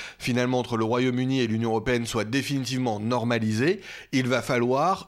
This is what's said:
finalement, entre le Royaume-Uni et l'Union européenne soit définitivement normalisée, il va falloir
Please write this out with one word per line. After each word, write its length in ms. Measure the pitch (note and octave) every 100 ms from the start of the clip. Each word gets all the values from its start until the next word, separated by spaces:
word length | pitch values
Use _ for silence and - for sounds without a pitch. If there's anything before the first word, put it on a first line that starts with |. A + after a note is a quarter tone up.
| - -
finalement, 400 | - A#2+ B2 B2+
entre 180 | A#2 A2+
le 80 |
Royaume-Uni 560 | A2 B2 B2+ B2 B2+ C3+
et 60 | A2+
l'Union 240 | A2+ A2+
européenne 360 | A2+ B2+ A#2+ A2+
soit 180 | A2+
définitivement 760 | G#2 C3+ C3 C#3 B2 C3 B2+ G#2
normalisée, 840 | A2 B2 A#2 A#2 A2 G#2+ C#3+ G#3+ - - -
il 160 | C3+ A#2+
va 160 | B2+
falloir 640 | A#2 B2 A#2+ C3+ E3+ F#3+